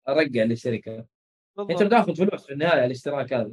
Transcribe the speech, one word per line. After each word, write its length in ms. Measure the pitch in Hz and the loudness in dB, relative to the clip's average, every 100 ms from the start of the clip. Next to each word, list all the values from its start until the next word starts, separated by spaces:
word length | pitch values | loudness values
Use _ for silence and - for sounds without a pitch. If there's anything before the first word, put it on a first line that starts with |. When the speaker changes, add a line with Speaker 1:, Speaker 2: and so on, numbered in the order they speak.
| 135 | -2
Speaker 1:
أرجع 340 | 143 151 120 | 0 2 2
للشركة. 720 | 113 117 127 107 - 113 117 _ _ _ _ 196 | 0 0 -2 -6 -8 -14 -16 _ _ _ _ -10
Speaker 2:
بالضبط. 140 | 202 | -4
Speaker 1:
أنت 120 | 180 | 0
بتاخذ 320 | 202 233 175 160 | 4 4 2 0
فلوس 300 | 196 190 - | -2 -2 -10
في 60 | |
النهاية 200 | 139 170 | -4 2
على 120 | 151 123 | 4 2
الاشتراك 460 | 123 147 143 123 | -2 -6 -6 -2
هذا، 200 | 127 107 | -4 -4